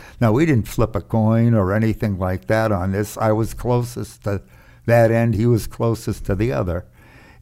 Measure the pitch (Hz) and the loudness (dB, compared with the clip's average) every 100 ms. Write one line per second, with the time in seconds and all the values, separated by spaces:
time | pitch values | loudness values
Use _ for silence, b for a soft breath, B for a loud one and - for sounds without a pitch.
0 | B B 117 110 165 127 98 - 113 101 | B B 2 4 2 2 0 -2 -2 -2
1 | - 113 110 113 117 113 95 104 110 104 | -4 0 2 2 4 2 2 0 0 -2
2 | 113 92 92 92 - 110 110 101 90 95 | -4 -2 -4 -4 -2 0 0 0 -2 -2
3 | 104 - 110 107 110 - 120 123 120 - | -4 -2 0 0 -2 -6 -2 -2 -2 -8
4 | 107 - - 98 - b b b - 117 | -12 -10 -6 -6 -8 b b b 2 4
5 | 113 117 117 104 117 117 - - 117 113 | 4 4 2 2 2 2 0 -2 -2 -2
6 | - 104 - 95 113 135 92 85 - b | -4 -6 -4 -2 0 -2 -2 -4 -8 b
7 | b b b b | b b b b